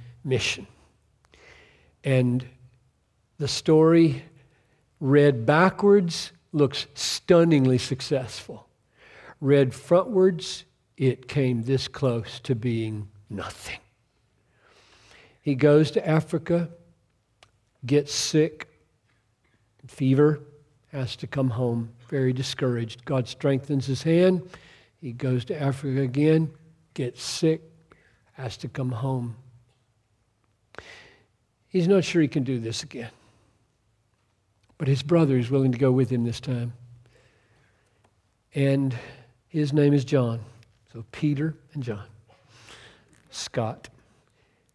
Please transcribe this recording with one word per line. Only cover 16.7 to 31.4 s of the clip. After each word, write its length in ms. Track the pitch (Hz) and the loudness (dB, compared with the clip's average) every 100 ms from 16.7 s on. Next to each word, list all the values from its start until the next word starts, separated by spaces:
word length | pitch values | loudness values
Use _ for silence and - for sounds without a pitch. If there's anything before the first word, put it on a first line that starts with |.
| - _ _ _ _ _ _ _ _ _ _ | -10 _ _ _ _ _ _ _ _ _ _
gets 300 | 120 143 143 | -2 0 0
sick, 560 | - - 156 156 - - _ _ _ _ _ _ _ _ _ _ _ 127 | -6 -2 0 0 -2 -18 _ _ _ _ _ _ _ _ _ _ _ -16
fever, 520 | - 131 131 151 151 - - _ _ _ | -4 0 4 4 2 -6 -20 _ _ _
has 240 | 143 127 - | -10 -8 -8
to 100 | 131 | -8
come 220 | 139 131 | -4 -2
home, 420 | 113 127 117 113 - - | -2 -2 -4 -6 -14 -8
very 240 | 143 131 | -2 -2
discouraged. 720 | 127 131 - 131 120 113 - | -2 -6 -4 -4 -2 -6 -10
God 240 | - 135 117 | -6 -4 -4
strengthens 600 | - 143 135 139 139 139 | -4 -2 -2 -2 -4 -2
his 160 | 131 | -4
hand. 440 | 160 165 185 185 - - - - _ _ | 0 4 4 2 -4 -18 -20 -20 _ _
He 100 | 131 | -14
goes 320 | 117 131 123 - | -6 -2 -2 -4
to 140 | 156 | -4
Africa 420 | 139 135 143 131 | -4 -4 -4 -2
again, 520 | 135 131 151 160 160 - _ _ _ | -2 2 4 4 2 -6 _ _ _
gets 300 | - 123 - | -8 -8 -8
sick, 400 | - - 160 160 - _ _ _ _ _ _ | -10 -2 0 0 -6 _ _ _ _ _ _
has 220 | - 127 - | -12 -12 -10
to 120 | 127 | -12
come 220 | - 127 | -6 -6
home. 440 | 113 135 131 120 110 - _ _ _ _ _ _ _ _ _ _ _ _ - - - - _ _ _ | -4 -4 -4 -6 -12 -20 _ _ _ _ _ _ _ _ _ _ _ _ -20 -20 -20 -20 _ _ _